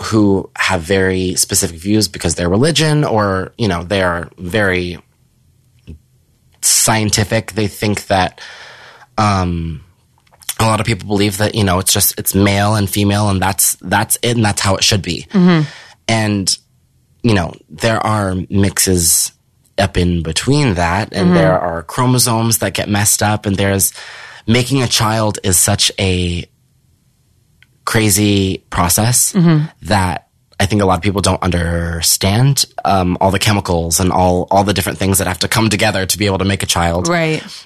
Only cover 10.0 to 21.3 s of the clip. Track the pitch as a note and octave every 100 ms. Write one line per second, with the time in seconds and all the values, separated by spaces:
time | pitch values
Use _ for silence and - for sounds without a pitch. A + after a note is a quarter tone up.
10 | _ _ _ _ - - A2+ G#2+ G#2+ G#2
11 | F#2+ G#2 G#2 G2 G#2 A2+ G2 F2+ F#2+ G#2
12 | - - - G2 G2+ G2+ G#2 A2 G2 -
13 | G2+ G2+ G#2 F#2+ F#2 F#2+ - - - G2
14 | A2 - A#2 A#2 G#2+ G2 G2+ F#2+ - G#2
15 | F2 E2+ - G3+ F3+ E3+ D3+ - - -
16 | - A2+ G#2+ G2+ F#2 - _ _ _ _
17 | _ _ A#2+ G#2 D#2+ - _ D#2 A#2 A2
18 | - G#2+ G2 F#2 F2 G2+ G2 - - F#2
19 | E2 - - - _ _ _ - G2 -
20 | F2 F2 D#2+ D#2+ - C#3+ C#3 F2 E2+ F#2
21 | A2 - F2+